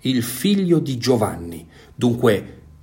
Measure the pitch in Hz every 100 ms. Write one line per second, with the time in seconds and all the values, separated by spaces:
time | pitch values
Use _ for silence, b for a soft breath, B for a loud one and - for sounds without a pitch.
0 | 131 127 117 - 196 196 175 160 135 123
1 | 110 120 101 82 85 82 - B B B
2 | 123 120 120 - - - - -